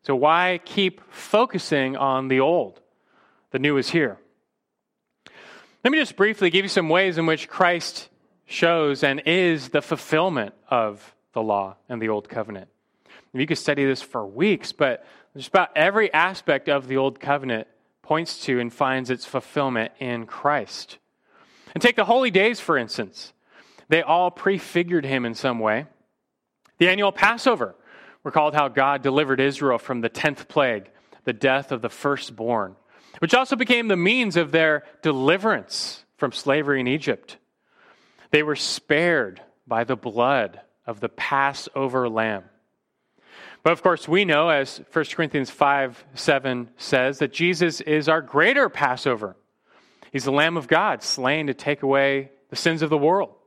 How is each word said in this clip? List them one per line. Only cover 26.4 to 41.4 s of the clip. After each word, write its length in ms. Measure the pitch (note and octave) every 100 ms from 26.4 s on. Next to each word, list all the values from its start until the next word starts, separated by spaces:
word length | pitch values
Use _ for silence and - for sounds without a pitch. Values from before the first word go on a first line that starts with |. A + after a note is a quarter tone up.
| _ _ _ _
The 100 | F3
annual 240 | F#3+ G3+
Passover 640 | G3 G3+ A#3 C4 G3+ G#2 - _ - - _
recalled 300 | C#3+ D#3 D3+
how 140 | D3+ C#3
God 340 | A#2+ C3+ C#3
delivered 380 | C3+ C3+ C#3+ C3
Israel 380 | C3+ C#3 C#3+ A#2
from 220 | - B2
the 80 | A2+
tenth 400 | - D3+ C#3 -
plague, 420 | D3+ C3+ G#2+ G2 _ _ -
the 80 | -
death 380 | A2+ C#3 C3+ C#3
of 120 | B2+
the 80 | A2+
firstborn, 880 | - C#3+ C#3 - A2+ A2+ A#2 F#2+ F#2+ _ _ _ -
which 160 | E3
also 220 | B3 C4 B3
became 320 | B3 A#3+ A3+
the 80 | F#3
means 400 | F3 B3 A3+ E3
of 160 | D3+
their 320 | D#3+ D#3+ D3 - _
deliverance 1000 | D#3+ C3+ C3+ F#3 A3 D3+ - - - - _ _
from 160 | C3+
slavery 480 | - C#3+ C#3+ C#3+ C3+
in 60 | B2
Egypt. 500 | D3 C#3+ A2 - - _ _ _ _ _ _ _ _ _
They 120 | D3+
were 140 | D3+ C#3+
spared 840 | - - - D3+ F3 D#3+ G#2 F#2 - _ _
by 180 | A2+
the 120 | A#2 A#2+
blood 640 | A#2+ A2 B2 C#3 G2+ E2+ _ _ -
of 140 | G#2
the 80 | A#2
Passover 1000 | - - C#3